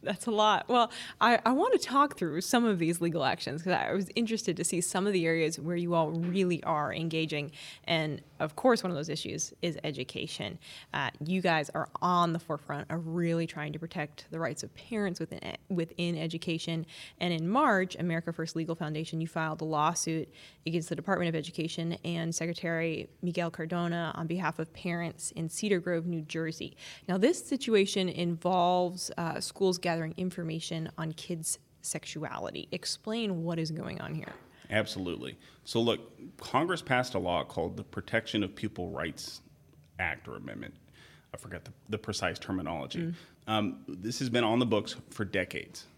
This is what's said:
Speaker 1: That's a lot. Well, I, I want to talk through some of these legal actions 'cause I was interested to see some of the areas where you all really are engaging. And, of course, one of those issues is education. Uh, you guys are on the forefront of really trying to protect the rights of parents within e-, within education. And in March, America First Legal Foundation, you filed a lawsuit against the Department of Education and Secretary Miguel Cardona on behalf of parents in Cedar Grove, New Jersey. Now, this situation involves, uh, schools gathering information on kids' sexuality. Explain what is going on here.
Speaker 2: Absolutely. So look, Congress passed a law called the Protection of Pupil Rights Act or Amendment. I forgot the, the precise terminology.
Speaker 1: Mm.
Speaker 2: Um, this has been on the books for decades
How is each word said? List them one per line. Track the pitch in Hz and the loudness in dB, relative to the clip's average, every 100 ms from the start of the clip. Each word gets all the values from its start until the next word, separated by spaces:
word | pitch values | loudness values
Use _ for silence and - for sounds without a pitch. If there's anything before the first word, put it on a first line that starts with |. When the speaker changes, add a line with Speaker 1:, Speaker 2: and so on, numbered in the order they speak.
Speaker 1:
That's | - 196 - | -4 -4 0
a | |
lot. | 214 214 202 - | 4 6 6 4
Well, | 247 233 - - - | 4 4 2 -12 4
I, | 226 240 226 | 6 6 6
I | |
want | 262 440 | 4 6
to | 427 | 4
talk | - 262 285 285 | 4 4 4 4
through | 170 151 | -2 0
some | - 240 233 | 2 4 6
of | 190 | 4
these | 165 170 | 4 2
legal | 170 165 | 2 2
actions | 135 - - 143 | 2 2 -2 -4
'cause | 175 | 2
I | 180 62 | 2 2
was | 190 196 - | 0 0 0
interested | 226 220 - 156 | 0 0 0 0
to | |
see | 165 175 | 0 0
some | 175 190 202 | 0 2 2
of | |
the | 190 165 | 4 4
areas | 165 156 165 | 4 2 0
where | 147 175 | -2 0
you | 175 | 2
all | 170 156 | 4 4
really | 165 175 180 180 175 | 2 0 2 4 2
are | - 156 147 | 2 0 0
engaging. | - 160 160 160 151 147 - - - - | -2 -2 0 0 -2 -4 -10 -16 -14 -2
And, | 165 156 147 - - | 0 0 -4 -10 -4
of | 156 - | -4 2
course, | 262 226 | 4 4
one | 185 | 2
of | 170 | -2
those | 160 | -2
issues | 147 - 156 - - | -4 -4 -6 -6 -4
is | 175 151 | -4 -2
education. | 156 139 139 - 156 - 101 - - - - | -4 -4 -6 -6 -8 -6 -8 -8 -14 -18 -8
Uh, | 143 135 - | -2 -2 -4
you | 151 185 | -2 2
guys | 180 160 147 | 4 2 2
are | - 143 - | -2 -4 0
on | 175 180 170 | 2 4 4
the | 165 | 2
forefront | - 147 - 147 - | -2 -6 -4 -8 -4
of | 160 165 | -4 -2
really | 170 170 165 165 | 0 2 2 0
trying | - 151 | -4 -6
to | 151 | -6
protect | 165 170 151 - - | -6 -4 -6 -8 -10
the | 160 | -4
rights | 165 147 | -4 -4
of | - | -10
parents | - - 226 202 175 | -14 -6 -2 -2 -2
within | 165 - 85 | -6 -6 -8
e-, | - _ | -10 _
within | 180 165 - 175 165 | -2 -2 -2 -2 0
education. | 165 165 - 165 - 165 160 - - - | -2 -4 -4 -4 -2 -4 -4 -12 -18 -4
And | 180 | -2
in | 165 165 | 0 2
March, | 233 302 196 185 - | 4 4 4 2 -2
America | 175 165 170 | -2 0 -2
First | 165 160 165 | -4 -4 -2
Legal | 160 165 | -2 -2
Foundation, | 156 156 160 165 | -2 -4 -4 -4
you | 160 | -2
filed | - 160 156 | -2 -2 -2
a | 156 | 0
lawsuit | 156 151 170 - 160 - - - - - | 2 2 2 0 -2 -4 -10 -20 -10 -2
against | 165 160 | -2 -2
the | 165 | -4
Department | 185 185 175 | 0 0 2
of | 160 | 0
Education | 170 - 160 - 165 170 | -4 -4 -4 -2 -4 -2
and | - 170 165 | -4 -2 -2
Secretary | 165 165 170 170 165 165 156 - - | -2 -2 -2 -2 0 0 -2 -6 -6
Miguel | 180 175 170 | -4 0 -2
Cardona | 165 160 175 170 170 165 - | -2 -4 0 0 0 -2 -4
on | 165 | -4
behalf | 175 165 - | 0 0 -2
of | 165 | -6
parents | - 175 175 170 - - - | -4 -2 -2 -2 -4 -8 -4
in | 165 | -4
Cedar | - 214 190 | -2 2 2
Grove, | 170 170 170 | 4 0 0
New | 170 | -2
Jersey. | 151 160 160 160 - - - - - | -4 -4 -4 -4 -10 -10 -18 -14 -2
Now, | 180 | 4
this | 226 359 - | 6 4 0
situation | 269 - 214 196 202 185 | -2 6 6 6 4 0
involves, | - 175 170 180 185 175 180 180 180 - - | 2 0 2 2 4 6 6 4 0 -8 -4
uh, | 170 - | -4 -2
schools | - - 190 175 | -6 2 4 4
gathering | 180 165 160 165 | 2 0 -2 -2
information | 185 180 165 160 - 165 160 - | -4 -2 -4 -4 -4 -4 -6 -4
on | 160 | -6
kids' | 156 - 170 160 - _ _ | -6 -6 -6 -4 -6 _ _
sexuality. | - 151 - 160 147 - - - - | -8 -6 -6 -8 -6 -4 -6 -6 -8
Explain | 180 - - - 220 220 180 | -6 -4 -6 -4 -2 0 0
what | 165 165 | 0 0
is | 160 | -2
going | 160 - - | -2 -6 -6
on | - 156 | -6 -6
here. | - - - - - | -8 -14 -18 -20 -2
Speaker 2:
Absolutely. | 107 104 - 90 67 64 - - - - | 0 0 -2 -4 -4 -6 -12 -20 -20 -2
So | 120 | 2
look, | 117 104 - - - - | 2 2 -2 -16 -18 -14
Congress | - 131 170 175 | 0 2 2 -2
passed | - 127 127 | 2 2 2
a | 95 | 0
law | 90 87 | 2 0
called | 65 - 82 92 | 0 -2 -4 -4
the | |
Protection | 101 - - 113 - 110 | -8 -10 0 -2 0 -2
of | 95 - | -2 -4
Pupil | 107 - 87 | -8 -6 -6
Rights | 78 82 71 - - - - - - - - | -4 -6 -6 -12 -14 -20 -20 -20 -20 -20 -4
Act | 90 69 - | -4 -4 -8
or | 53 | -10
Amendment. | 50 52 58 - - - - - _ | -10 -10 -12 -16 -20 -20 -20 -20 _
I | - | -14
forgot | - 90 - | -10 -10 -12
the, | - - | -18 -6
the | 104 | -6
precise | - 101 90 82 | -4 -2 -2 -2
terminology. | - 95 78 82 67 - | -2 -2 -2 -4 -4 -4
Speaker 1:
Mm. | 165 170 - - - | -4 -4 -12 -18 0
Speaker 2:
Um, | 110 104 - - | 2 2 -4 -10
this | 87 104 117 | -8 -6 -4
has | 131 | 0
been | 120 113 | 2 4
on | 117 | 4
the | 123 | 4
books | 107 101 - - | 2 0 -10 -14
for | - 98 | -6 -2
decades | 95 90 - - - - | 0 -2 -4 -8 -14 -18